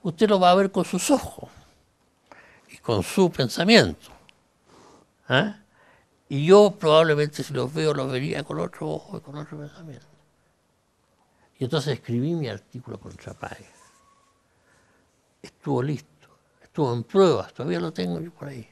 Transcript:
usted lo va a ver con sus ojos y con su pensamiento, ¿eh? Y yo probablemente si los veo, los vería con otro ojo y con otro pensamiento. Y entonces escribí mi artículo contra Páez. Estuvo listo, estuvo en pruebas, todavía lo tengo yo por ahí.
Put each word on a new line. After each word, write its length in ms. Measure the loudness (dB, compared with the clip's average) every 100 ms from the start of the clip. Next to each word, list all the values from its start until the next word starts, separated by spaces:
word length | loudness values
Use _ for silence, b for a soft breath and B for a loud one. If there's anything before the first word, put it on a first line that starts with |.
usted 260 | -8 0 2
lo 100 | 4
va 120 | 6
a 40 |
ver 160 | 4 2
con 140 | -2
sus 260 | -4 -4 0
ojos 380 | 0 0 -14 -20 -20 _ _ _ _ _ _ _ b b b b
y 60 | -12
con 260 | -2 -2
su 300 | 0 0 0
pensamiento, 760 | 0 -4 -2 4 4 4 -2 -16 -20 _ _ _ _ _ b b b b _ 0
¿eh? 240 | 0 0 -6 _ b b b b _ _
Y 160 | -4
yo 320 | 8 8 8 2
probablemente 640 | 4 4 4 2 -2 -6
si 120 | -8
los 180 | -6 -4
veo, 220 | -2 -2
los 160 | -2 -4
vería 320 | -4 -4 -6
con 160 | -8 -8
otro 300 | -8 -8 -10
ojo 260 | -10 -10 -16
y 40 |
con 160 | -14 -16
otro 220 | -14 -16
pensamiento. 480 | -18 -18 -20 -20 _ _ _ _ _ _ _ _ _ _ _ _ _ _ _ _
Y 60 |
entonces 300 | -4 -4 -4
escribí 400 | -8 -6 -4 -4
mi 140 | -4 -6
artículo 520 | -10 _ -18 -16 -16
contra 320 | -16 -18 -20
Páez. 400 | -14 -14 -16 -20 _ _ _ _ _ _ _ _ _ _ _ _ _ _ _ _ _
Estuvo 400 | -20 _ -6 -4
listo, 460 | -4 -8 _ _ _ _ _ _
estuvo 300 | _ -4 -2
en 120 | -4
pruebas, 480 | 0 4 4 4 -2
todavía 280 | -10 -6 -6
lo 120 | -6
tengo 280 | -6 -6 -6
yo 100 | -10
por 160 | _ -16
ahí. 200 | -16 -20